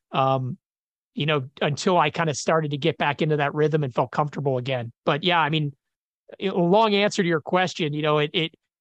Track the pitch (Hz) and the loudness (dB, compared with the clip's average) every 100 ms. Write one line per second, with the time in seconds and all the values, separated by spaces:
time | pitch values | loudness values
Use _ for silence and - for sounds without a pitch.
0 | _ - 135 151 127 - _ _ _ _ | _ 0 2 0 -2 -8 _ _ _ _
1 | _ - 147 151 131 - 170 143 - 175 | _ -6 -2 -2 -2 -4 -4 -2 0 2
2 | 151 - 160 139 - 165 151 143 151 139 | 2 0 -2 -2 0 0 0 -2 -2 0
3 | 156 143 156 151 143 151 151 156 139 - | -2 0 0 0 0 0 0 0 -2 -2
4 | 131 - 147 147 139 127 123 131 117 - | -2 0 -2 -2 -4 -2 -2 -4 -6 -6
5 | - 151 175 175 151 160 147 - _ _ | -2 0 2 2 2 0 -2 -6 _ _
6 | _ _ _ - 196 196 175 202 226 202 | _ _ _ -8 -4 0 2 4 4 4
7 | 202 - 170 165 - 180 185 - 151 147 | 2 0 0 0 0 0 0 -2 -4 -2
8 | 151 151 151 185 160 - _ _ | 0 2 2 -2 -4 -8 _ _